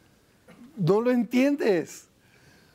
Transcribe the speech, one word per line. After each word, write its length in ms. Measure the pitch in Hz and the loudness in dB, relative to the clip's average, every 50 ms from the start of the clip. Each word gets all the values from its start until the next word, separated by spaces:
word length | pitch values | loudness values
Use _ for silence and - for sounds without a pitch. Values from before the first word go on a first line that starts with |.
| _ _ _ _ _ _ _ _ _ - - - - - - | _ _ _ _ _ _ _ _ _ -20 -20 -20 -20 -20 -8
No 240 | 240 180 151 190 214 | -4 0 0 2 2
lo 100 | 233 247 | 2 2
entiendes. 1000 | 254 240 226 190 - 247 262 285 285 285 - 247 190 170 - - - - - _ _ _ _ _ _ _ _ - _ _ _ _ _ | 0 0 -2 0 0 2 2 2 0 0 0 0 0 0 -2 -6 -12 -20 -20 _ _ _ _ _ _ _ _ -20 _ _ _ _ _